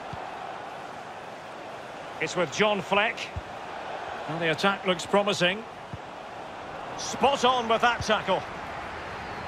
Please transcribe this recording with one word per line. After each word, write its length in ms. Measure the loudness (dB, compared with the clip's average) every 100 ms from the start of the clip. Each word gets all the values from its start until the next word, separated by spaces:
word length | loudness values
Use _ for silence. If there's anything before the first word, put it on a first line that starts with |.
| -8 -8 -8 -8 -8 -8 -10 -10 -10 -10 -10 -12 -12 -12 -12 -12 -10 -10 -10 -10 -10 -4
It's 160 | -2 0
with 160 | 0
John 300 | 4 4 4
Fleck. 360 | 4 4 4 0 -6 -6 -8 -10 -10 -8 -8 -8 -6 -6 -4
Well, 100 | 0
the 120 | 0
attack 340 | 4 4 4 2
looks 200 | 0 4
promising. 580 | 4 6 4 4 2 -4 -12 -10 -10 -10 -12 -10 -10 -10 -10 -10 -8 -8 -6
Spot 480 | -6 4 6 8 6
on 240 | 6 4
with 100 | 6
that 220 | 6 4
tackle. 420 | 2 2 4 2 0 -8 -8 -8 -8 -8 -8 -8 -8 -8